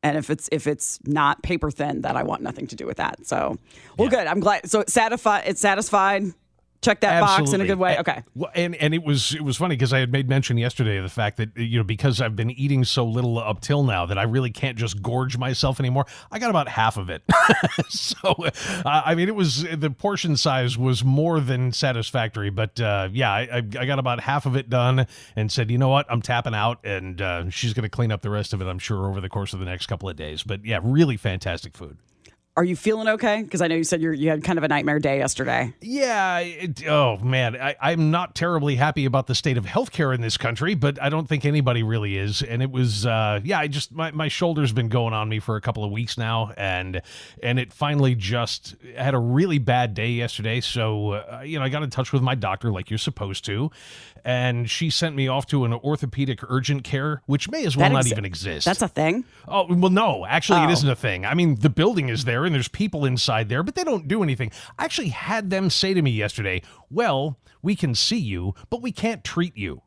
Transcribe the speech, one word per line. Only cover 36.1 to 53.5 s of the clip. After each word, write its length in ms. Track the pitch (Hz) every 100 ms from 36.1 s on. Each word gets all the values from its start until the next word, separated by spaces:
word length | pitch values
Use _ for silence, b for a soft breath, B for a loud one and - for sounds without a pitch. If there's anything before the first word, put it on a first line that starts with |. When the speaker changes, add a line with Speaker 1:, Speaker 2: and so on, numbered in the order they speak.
| 220 190 175
Speaker 2:
It, 500 | 175 160 147 139 156
oh, 300 | 151 135 104
man. 380 | 117 131 120 123
I, 160 | 135 147
I'm 300 | 139 170 156
not 240 | 165 180 -
terribly 400 | 170 170 143 131
happy 300 | 147 151 135
about 200 | 131 131
the 80 |
state 240 | 123 - 123
of 80 | 95
healthcare 480 | - 131 - 147
in 80 | 127
this 160 | 117 -
country, 380 | 117 117 156 196
but 260 | 143 147
I 80 | 143
don't 180 | 156 160
think 180 | 156 147
anybody 360 | 147 127 120
really 340 | 110 113 104 98
is. 280 | 101 104
And 180 | 123 117
it 80 | 131
was, 380 | 127 123 104 117
uh, 320 | 110 110 104
yeah, 140 | 110 190
I 100 | 151
just, 240 | 143 -
my, 200 | 160 160
my 160 | 151 151
shoulder's 440 | - 175 156 139
been 180 | 113 117
going 260 | 120 113 110
on 140 | 107
me 100 | 110
for 160 | - 107
a 60 |
couple 220 | 110 110
of 60 | 104
weeks 260 | 104 117 -
now, 360 | 113 113 107 98
and, 460 | 98 90 92 90 B B B B
and 160 | 120 127
it 160 | 123
finally 400 | - 147 147 135
just 640 | 123 95 120 117 - - - - 120
had 200 | 127 131
a 40 |
really 380 | 117 127 185 151
bad 380 | 123 123 123 95
day 140 | 113
yesterday. 500 | 120 120 - 110 120
So, 520 | - 123 110 107 104
uh, 280 | 101 - 117
you 140 | 139 156
know, 80 | 131
I 40 |
got 120 | 143
in 80 | 151
touch 240 | 127 127
with 80 | 139
my 140 | 127 131
doctor 360 | 98 95 120
like 200 | 95 90
you're 80 | 107
supposed 460 | - - 101 98
to, 260 | -